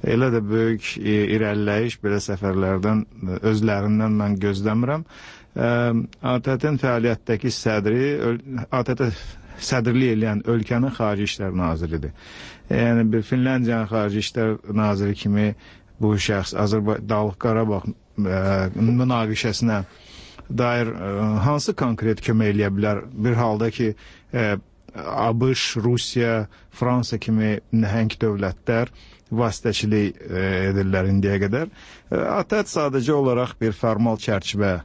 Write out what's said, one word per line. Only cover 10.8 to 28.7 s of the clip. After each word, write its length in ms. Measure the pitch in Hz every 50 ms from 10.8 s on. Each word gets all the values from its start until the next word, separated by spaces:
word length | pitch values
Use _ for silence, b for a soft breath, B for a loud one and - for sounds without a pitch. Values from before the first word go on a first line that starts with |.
| 123 135 123
xarici 320 | - 113 107 104 98 104 98
işlər 240 | - - 104 95 90 92
naziridir. 560 | 90 82 82 78 85 80 82 80 71 71 B B B B B B B B B B B -
Yəni 340 | - 120 117 117 117 117 113 110
bir 100 | 107 113 104 -
Finlandiyanın 640 | 131 127 123 131 131 127 123 117 117 113 110 95
xarici 320 | 113 113 104 104 101 107 104
işlər 320 | - - 123 113 110 110 - - -
naziri 420 | 104 107 107 104 101 98 101 101 101 -
kimi 320 | - 101 101 104 107 104 101 B B B B B B B B -
bu 160 | 110 107 107
şəxs 400 | 98 - - 107 98 92 - - 95 104
Azərba-, 340 | 101 104 110 101 104 107 - 107
Dağlıq 320 | 104 113 104 107 104 92 - -
Qarabağ, 380 | 120 110 110 113 110 104 95 -
e, 560 | 104 - - _ _ _ - 101 92 92 95 95 98 98 98 95 92 92
münaqişəsinə 1080 | - 110 113 120 123 127 127 127 117 113 107 107 - - 117 104 - 120 117 110 101 98 B B B B B B B B B B B -
dair, 460 | - - 117 123 120 120 120 120 110
e, 180 | - - 90 98 101 101 107 107 107 107
hansı 320 | 95 139 147 147 - -
konkret 480 | 196 - 143 123 113 101 107 113 110 101
kömək 300 | - - 113 110 110 104
eləyə 160 | 101 104 104 101
bilər? 300 | 98 98 104 107 104 101 - 127 131
Bir 160 | 107 107 123 120 113
halda 320 | 120 113 107 107 113 113
ki, 220 | - - 120 110 104 B B B B B B B -
e, 80 | 123 117 104 104 98 - _ _ _ _ - -
A 360 | - 71 76 - - 110 117 113 117
B 140 | 123 131 131
Ş, 260 | - - - - 117
Rusiya, 540 | 104 120 123 117 - - - 120 120 117 113 110 107 - B B B B
Fransa 460 | - - 123 123 123 127 120 - - 107
kimi 360 | - - 110 110 110 107 107 98 - -
nəhəng 400 | - 113 110 98 95 117 113 110 - -
dövlətlər 720 | 113 110 104 101 98 92 90 - - -